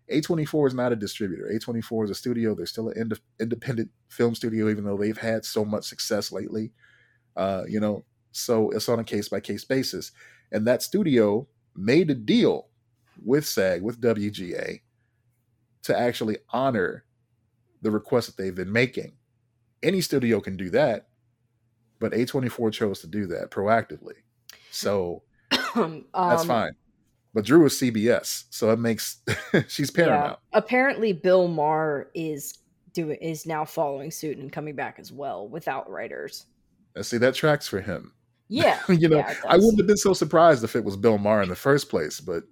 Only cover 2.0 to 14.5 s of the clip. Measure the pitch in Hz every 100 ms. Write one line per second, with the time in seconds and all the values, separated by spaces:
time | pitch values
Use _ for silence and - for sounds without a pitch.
2 | 107 92 123 117 110 92 87 - 113 -
3 | 113 107 _ - 113 117 135 113 110 _
4 | _ - 120 113 117 110 107 104 101 101
5 | 107 107 113 113 - 110 107 104 - -
6 | - 104 - 95 117 107 110 _ _ _
7 | _ _ _ 85 98 95 - 104 107 101
8 | - _ _ - - 113 107 107 123 117
9 | 113 104 - 104 - 101 - 135 127 90
10 | - _ - _ - 107 113 123 - 196
11 | 175 123 104 107 143 _ _ - 101 156
12 | 160 131 107 233 139 76 - _ _ _
13 | _ - 104 143 151 110 95 87 104 117
14 | 117 104 104 101 87